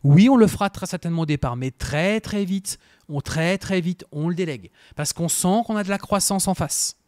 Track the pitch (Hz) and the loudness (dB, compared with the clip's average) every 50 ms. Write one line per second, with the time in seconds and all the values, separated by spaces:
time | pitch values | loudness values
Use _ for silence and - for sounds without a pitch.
0 | - 143 143 170 208 254 277 240 220 202 - - 202 196 - - 190 - - 170 | 6 8 8 8 8 8 8 6 6 4 4 -2 -4 -4 -4 -6 -8 -8 -8 -6
1 | - 170 165 165 165 151 151 135 - 127 120 123 131 131 - _ - - 123 147 | -4 -4 -2 -2 0 -2 -2 -2 -2 -4 -4 -4 -6 -8 -6 _ -8 -4 -2 0
2 | 170 196 214 220 214 - 208 202 202 180 196 196 190 - - _ _ _ _ _ | 0 0 0 -2 -4 -4 -4 -4 -2 -2 -2 -4 -4 -8 -12 _ _ _ _ _
3 | _ - 147 139 - - - 160 160 170 190 190 - - 190 185 165 175 180 _ | _ -8 -8 -8 -6 -4 -4 -2 0 0 -2 -2 -4 -2 -2 -2 0 -2 -6 _
4 | - _ - 147 156 170 180 160 185 160 139 113 90 - _ _ _ _ - - | -10 _ -8 -4 -4 -2 -2 -2 -4 -4 -6 -10 -14 -20 _ _ _ _ -10 -6
5 | 147 - - - 170 170 - - - 180 190 226 233 - 220 208 202 185 202 196 | -6 -6 -4 -4 -4 -2 -2 0 0 2 2 2 0 -2 -4 -4 -2 -2 -4 -6
6 | - - 214 196 - - 202 190 - 196 180 - 165 151 - - - - - _ | -2 -2 -2 0 0 0 0 0 0 -2 -2 -2 -4 -4 -2 -4 -4 -6 -6 _
7 | _ | _